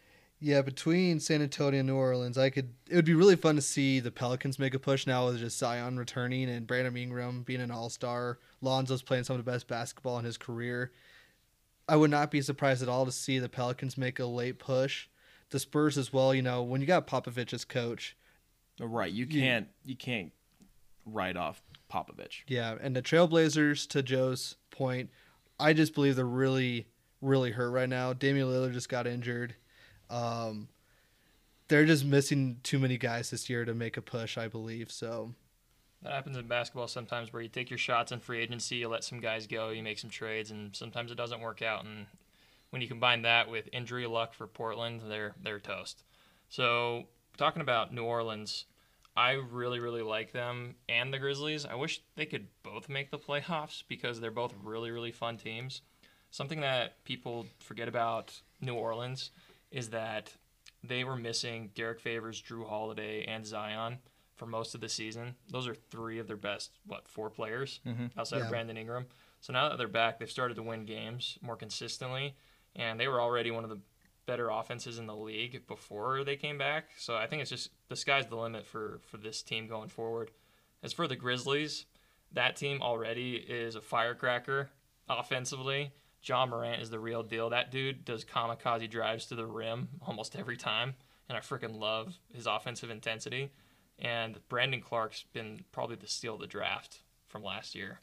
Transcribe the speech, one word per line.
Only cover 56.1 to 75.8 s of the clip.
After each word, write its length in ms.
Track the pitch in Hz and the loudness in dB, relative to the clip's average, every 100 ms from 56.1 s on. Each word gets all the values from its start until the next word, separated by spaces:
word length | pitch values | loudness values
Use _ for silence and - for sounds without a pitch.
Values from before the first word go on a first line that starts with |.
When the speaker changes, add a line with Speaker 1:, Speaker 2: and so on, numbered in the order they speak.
| _ _ | _ _
Speaker 3:
Something 300 | - 135 156 | -8 -4 -2
that 440 | 139 127 113 - | 2 2 0 -4
people 420 | - 123 123 117 113 - | -10 -8 -6 -6 -8 -14
forget 280 | - 107 117 | -12 -6 -2
about 520 | 120 117 113 - - - _ | 0 2 0 -6 -16 -20 _
New 140 | 127 | -6
Orleans 560 | 120 113 113 123 131 - - - _ _ | -2 -2 -2 -4 -6 -10 -14 -20 _ _
is 200 | 131 113 | -8 -6
that 420 | 113 110 110 - - _ _ - _ | -4 -4 -4 -6 -14 _ _ -20 _
they 220 | 120 123 | -6 -4
were 120 | 127 127 | -2 -4
missing 540 | 117 113 123 113 107 | -4 -4 -4 -8 -10
Derek 260 | 107 113 113 | -6 -6 -4
Favors, 420 | 120 113 110 107 | -4 -4 -6 -10
Jrue 240 | - 117 107 | -12 -12 -6
Holiday, 580 | 107 110 107 107 107 | -6 -6 -6 -6 -4
and 220 | 107 110 107 | -6 -6 -8
Zion 520 | 107 107 107 113 123 - _ _ | -8 -6 -4 -6 -8 -14 _ _
for 120 | - 117 | -14 -8
most 280 | 113 113 | -6 -6
of 60 | 120 | -8
the 80 | 113 | -8
season. 460 | - 110 113 120 123 - | -6 -6 -8 -10 -12 -10
Those 180 | 127 123 | -6 -6
are 60 | |
three 440 | 110 _ 113 113 113 | -8 _ -10 -8 -6
of 80 | 110 | -8
their 100 | 107 | -6
best, 360 | 101 101 - _ - | -6 -6 -8 _ -14
what, 200 | - - | -14 -12
four 240 | - 107 | -10 -8
players 500 | - 110 117 135 - 123 | -6 -4 -4 -6 -8 -8
Speaker 2:
Mm-hmm. 320 | 120 120 117 | -6 -6 -6
Speaker 3:
outside 200 | 117 113 | -4 -4
Speaker 1:
Yeah. 60 | |
Speaker 3:
of 60 | 113 | -2
Brandon 260 | 117 113 113 | -4 -4 -8
Ingram. 300 | 113 123 127 - _ _ | -8 -8 -10 -16 _ _
So 120 | - | -4
now 160 | 127 147 | 0 0
that 100 | 123 | 0
they're 100 | 113 | 0
back, 300 | 113 113 113 | 4 2 2
they've 120 | 107 | -6
started 240 | - 123 113 | -2 -2 -2
to 60 | |
win 220 | 113 113 | -6 -8
games 540 | 107 110 110 123 - - | -8 -8 -8 -6 -8 -8
more 140 | 120 113 | -10 -10
consistently, 760 | 110 - 120 - 127 131 143 135 _ _ _ - | -10 -8 -8 -8 -6 -4 -6 -8 _ _ _ -6
and 220 | 117 113 | -4 -2
they 100 | 131 | 0
were 120 | 123 | 2
already 300 | 120 120 117 | 2 2 0
one 140 | 113 | -2
of 60 | 110 | -6
the 80 | 107 - _ _ _ - | -10 -16 _ _ _ -6
better 240 | 120 117 | -2 0
offenses 480 | 110 113 120 123 117 | -2 -4 -8 -8 -10
in 80 | 113 | -10
the 100 | 107 | -8
league 500 | 110 107 123 127 - | -6 -4 -6 -8 -12
before 560 | 107 | -14